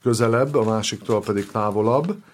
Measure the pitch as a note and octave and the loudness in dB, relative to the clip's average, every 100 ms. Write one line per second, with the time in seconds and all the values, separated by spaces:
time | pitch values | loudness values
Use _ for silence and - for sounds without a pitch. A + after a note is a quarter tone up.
0 | B2+ A2+ A#2 A#2 C3+ C#3+ A2 A2 G2 G#2+ | -2 2 2 2 2 2 2 0 -2 -6
1 | - G#2+ G#2 G2+ G2 A2+ G#2 G2+ G#2+ B2+ | -2 -2 0 -2 -2 -2 -2 0 2 2
2 | E3+ G#3 - | 0 -6 -12